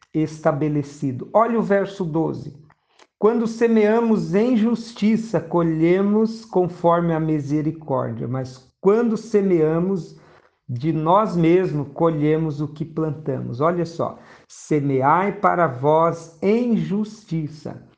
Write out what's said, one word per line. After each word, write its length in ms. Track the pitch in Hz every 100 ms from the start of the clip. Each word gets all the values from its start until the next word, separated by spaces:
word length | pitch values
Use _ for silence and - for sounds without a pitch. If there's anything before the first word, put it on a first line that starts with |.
| _
estabelecido. 1120 | 156 156 - 160 143 151 147 143 - 139 123 -
Olha 260 | 208 240 233
o 40 |
verso 420 | 180 202 196 -
doze. 520 | 170 160 151 131 - - - _ _ _ _ _
"Quando 280 | 214 240 226
semeamos 840 | - 233 220 208 226 226 202 160
em 220 | 196 247 226
justiça, 840 | 233 226 - - 208 220 - 160
colhemos 1040 | 165 175 165 160 165 185 202 214 220 -
conforme 680 | - 180 175 175 170 170 170
a 80 | 160
misericórdia, 1080 | 156 151 135 151 151 160 - 127 123 113 127
mas 440 | 131 131 - _ _
quando 360 | 190 220 240 220
semeamos 1000 | - 208 196 170 156 165 185 190 147 - - _ _ _ -
de 260 | 120 156
nós 440 | 156 156 196 208 175
mesmos, 520 | 165 180 170 147 139
colhemos 680 | - 165 151 151 156 160 143
o 80 | 151
que 160 | -
plantamos." 760 | - 160 156 139 147 127 123 120
Olha 240 | 160 175
só, 320 | 165 - - - - - _
"Semeai 840 | - - 151 139 131 135 170 202
para 340 | 202 180 175 160
vós 720 | 123 147 156 165 170 - -
em 360 | 196 226 247 196
justiça 1080 | 156 202 214 - - 160 147 - - - -